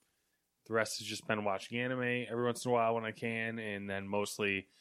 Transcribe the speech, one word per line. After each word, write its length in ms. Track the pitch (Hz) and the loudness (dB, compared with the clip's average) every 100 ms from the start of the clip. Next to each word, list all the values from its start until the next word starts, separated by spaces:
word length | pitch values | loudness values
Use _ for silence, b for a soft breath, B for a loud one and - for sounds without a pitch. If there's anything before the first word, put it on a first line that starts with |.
| _ _ _ _ _ _ - | _ _ _ _ _ _ 0
The 80 | |
rest 240 | 110 107 - | 2 2 -2
has 80 | 107 | -6
just 200 | 107 - | -6 -2
been 180 | 107 | 0
watching 340 | 104 95 - 120 | 2 -2 -2 -4
anime 480 | 123 127 123 123 110 | -2 0 0 0 -2
every 140 | 117 | 0
once 200 | 120 117 | 0 0
in 60 | 127 | 2
a 40 | |
while 200 | 120 113 | 4 4
when 100 | 113 | 2
I 80 | 110 | 0
can, 460 | 110 117 113 113 113 | -4 -2 -2 -2 -4
and 300 | 110 101 101 | -4 -4 -4
then 180 | 98 98 | -4 0
mostly 580 | 104 101 - 104 98 - _ | 0 0 0 2 2 -2 _